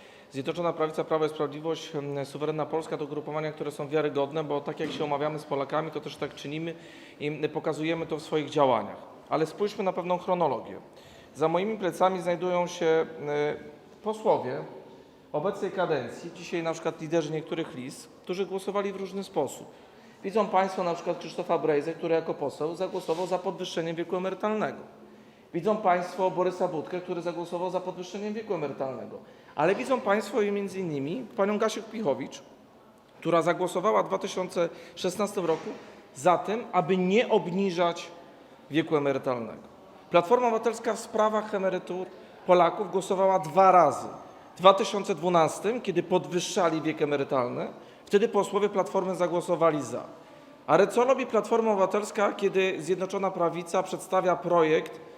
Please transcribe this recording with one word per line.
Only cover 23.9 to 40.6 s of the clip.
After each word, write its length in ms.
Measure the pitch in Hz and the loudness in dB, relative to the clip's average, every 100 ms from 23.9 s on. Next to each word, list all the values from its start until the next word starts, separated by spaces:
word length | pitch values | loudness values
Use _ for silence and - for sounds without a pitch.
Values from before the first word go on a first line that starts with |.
| 165 | -4
wieku 220 | 165 185 | -4 -2
emerytalnego. 600 | 185 185 214 214 147 - - - - - - - - | -2 -2 -2 0 -2 -4 -14 -20 -20 -20 -20 -20 -8
Widzą 240 | 170 175 202 | -2 0 2
państwo 540 | 190 180 180 - 185 | 4 2 0 0 0
Borysa 360 | 165 185 180 185 | 2 0 0 -2
Budkę, 340 | 156 139 180 | -2 -6 -8
który 200 | 180 175 | -6 -6
zagłosował 480 | 165 165 165 175 180 | -4 -6 -6 -4 -2
za 100 | 180 | -4
podwyższeniem 540 | 180 180 180 208 208 | -4 -10 -10 -8 -6
wieku 200 | 214 214 | -8 -4
emerytalnego. 640 | 180 147 131 135 120 104 107 - - - - | -4 -4 -4 -6 -6 -10 -14 -18 -20 -14 0
Ale 200 | 160 202 | 2 2
widzą 260 | 254 254 | 0 -2
państwo 400 | 214 202 214 262 | 2 0 0 0
i 100 | 202 | 0
między 280 | 202 196 185 | 0 -4 -6
innymi 460 | 180 143 139 208 226 - | -4 -4 -4 -6 -8 0
panią 200 | 196 208 | 0 2
Gasiuk-Pichowicz, 840 | 220 220 - 226 196 123 147 - - - - - - - _ - | 0 -2 -8 -4 -2 -2 -4 -12 -20 -20 -20 -20 -20 -20 _ -8
która 220 | 160 170 | 2 2
zagłosowała 640 | 160 165 180 180 196 214 | 4 0 0 0 2 2
w 40 | 170 | 2
dwa 100 | 190 | -2
tysiące 520 | 190 190 180 185 170 - - - | -2 -4 -4 0 -2 -2 -18 -6
szesnastym 500 | 190 180 202 208 170 | -4 -2 -4 -2 0
roku 240 | 156 220 - - - - - | 0 -2 -12 -16 -20 -20 2
za 220 | 151 165 | 4 4
tym, 260 | - 220 226 | 2 -4 0
aby 260 | 180 170 190 | 0 2 2
nie 320 | 180 202 233 | 4 4 4
obniżać 800 | 214 170 180 196 170 170 165 - - - - - - - | 2 2 0 0 2 0 0 -10 -16 -20 -20 -20 -20 -2
wieku 260 | 143 160 156 | -2 2 2
emerytalnego. 640 | 143 135 139 123 110 82 - - - - - | 2 0 0 -4 -6 -12 -18 -20 -20 -20 4
Platforma 380 | 170 - 240 247 | 4 6 4 4
Obywatelska 460 | 226 | 2